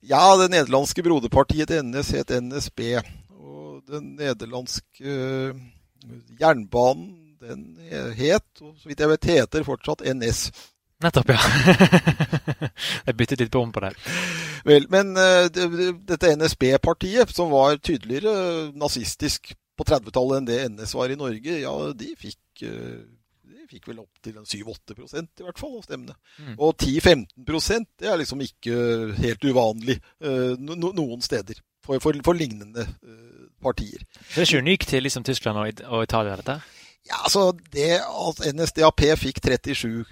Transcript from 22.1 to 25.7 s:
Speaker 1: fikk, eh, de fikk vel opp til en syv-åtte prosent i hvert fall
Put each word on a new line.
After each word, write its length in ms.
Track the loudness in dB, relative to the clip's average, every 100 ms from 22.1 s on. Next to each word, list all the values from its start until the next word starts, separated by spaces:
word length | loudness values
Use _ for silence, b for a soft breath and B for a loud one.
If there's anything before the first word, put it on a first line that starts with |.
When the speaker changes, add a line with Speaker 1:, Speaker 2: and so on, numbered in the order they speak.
| -14
Speaker 1:
fikk, 460 | -18 -20 _ _ -14
eh, 380 | -12 -14 -16 -20 _ _ _ _
de 220 | -20 -20
fikk 220 | -20 -20
vel 100 | -20
opp 220 | -20 _ -20
til 140 | -18
en 80 | -14
syv-åtte 480 | -12 -12 -16 _ -20
prosent 320 | -14 -14 -14 _
i 80 | -18
hvert 160 | -14
fall 160 | -14